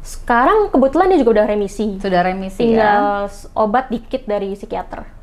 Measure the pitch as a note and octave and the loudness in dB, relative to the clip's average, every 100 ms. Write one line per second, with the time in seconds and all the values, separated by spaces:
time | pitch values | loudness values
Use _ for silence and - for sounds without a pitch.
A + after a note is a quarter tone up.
0 | - - - A#3+ C#4 G#4+ G#4 C#4+ C4+ C#4 | -16 -14 0 2 4 2 2 2 2 4
1 | F#4+ F#4 A#3 G#3 G#3+ G#3 G3+ - G#3+ F#3+ | 4 4 4 4 2 0 -4 -4 -4 -4
2 | G3 F#3 F#3 F#3+ F#3+ - A#3+ A3+ G#3+ G#3 | 0 2 0 -2 -8 -2 2 4 4 2
3 | G3+ G3+ G3+ - - - G#3+ A3+ C4 A#3 | 2 -2 -4 -10 -10 -2 0 0 -2 -8
4 | - C4 - G#3 G3 G3 - F#3 F#3 G3+ | -6 -10 -4 -6 -4 -10 -8 -10 -10 -14
5 | - - | -16 -18